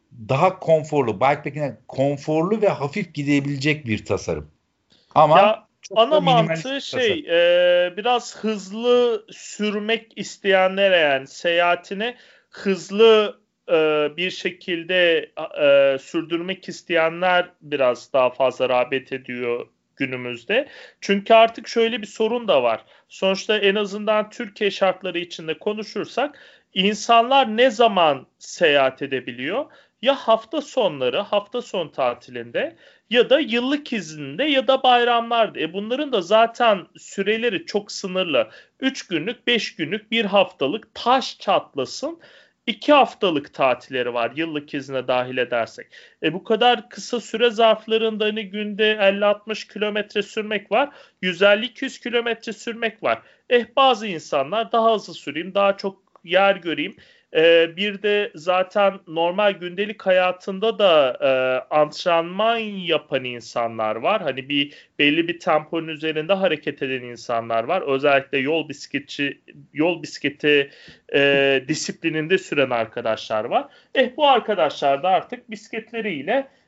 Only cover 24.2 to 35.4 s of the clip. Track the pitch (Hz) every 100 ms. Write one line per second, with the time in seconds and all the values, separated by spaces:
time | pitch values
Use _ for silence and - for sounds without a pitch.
24.2 | 214 - 226 - 208 196 190 180 185 175
25.2 | 175 - 160 156 - 214 208 220 170 -
26.2 | 285 - - _ _ - 190 214 - 233
27.2 | 233 269 240 214 254 214 233 190 165 135
28.2 | - _ - - 170 143 131 131 139 131
29.2 | 123 120 135 220 311 - _ _ 233 269
30.2 | - 226 - 320 - - 202 147 127 139
31.2 | 202 208 202 247 - 202 156 - 127 120
32.2 | - 120 117 156 285 - - _ _ 233
33.2 | 220 269 254 233 254 294 294 226 156 156
34.2 | 139 147 302 269 262 262 262 247 240 240
35.2 | 233 233